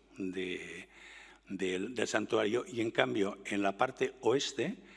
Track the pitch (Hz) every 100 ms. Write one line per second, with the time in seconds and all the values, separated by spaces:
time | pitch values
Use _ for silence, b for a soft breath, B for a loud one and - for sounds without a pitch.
0 | _ - 95 92 92 87 87 87 - B
1 | B B B B - 95 92 92 104 123
2 | - 117 101 110 107 120 - 117 113 -
3 | 123 120 98 107 - 101 98 98 131 127
4 | 131 - 117 135 - - 139 254 B